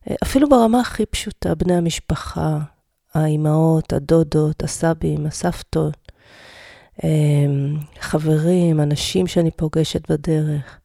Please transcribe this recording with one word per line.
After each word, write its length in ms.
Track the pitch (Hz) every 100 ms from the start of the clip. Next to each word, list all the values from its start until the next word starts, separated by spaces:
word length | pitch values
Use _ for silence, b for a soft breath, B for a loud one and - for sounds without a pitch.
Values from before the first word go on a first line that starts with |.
| -
אה, 40 | -
אפילו 260 | - 269 285
ברמה 320 | 254 226 240
הכי 260 | 233 - 214
פשוטה, 480 | - 208 - 180
בני 200 | 160 175
המשפחה, 840 | 175 170 - - 151 - - 156 151 147 _ _ _ _
האימהות, 760 | 160 156 151 151 156 160 160 -
הדודות, 720 | - 143 165 156 156 151 -
הסבים, 640 | 151 - 165 160 160 151 151
הסבתות, 880 | - 180 160 - 160 151 147 - B B B B B B B B -
אה, 40 | - 156 151 143 143 139 139 151 147 -
חברים, 800 | - 156 156 156 165 185 170 156
אנשים 460 | 147 147 - 190 180
שאני 240 | 180 165
פוגשת 600 | - 156 160 156 156 -
בדרך 680 | 156 156 156 151 147 - -